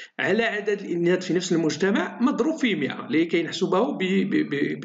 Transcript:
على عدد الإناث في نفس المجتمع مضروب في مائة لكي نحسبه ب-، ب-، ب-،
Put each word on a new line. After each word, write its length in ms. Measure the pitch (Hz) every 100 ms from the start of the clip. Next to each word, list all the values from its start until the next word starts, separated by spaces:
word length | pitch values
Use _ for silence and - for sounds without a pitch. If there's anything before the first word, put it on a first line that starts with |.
| - -
على 240 | 131 220
عدد 380 | 226 208 202 196
الإناث 460 | 190 175 170 180 -
في 60 |
نفس 200 | 175 -
المجتمع 680 | 165 156 - 190 247 - -
مضروب 360 | - - 277 311
في 180 | 240 165
مائة 320 | 131 - -
لكي 340 | 147 170 170
نحسبه 480 | 160 - 175 185 269
ب-، 60 | 247
ب-، 500 | 185 196 - 151 -
ب-، 300 | 143 151 151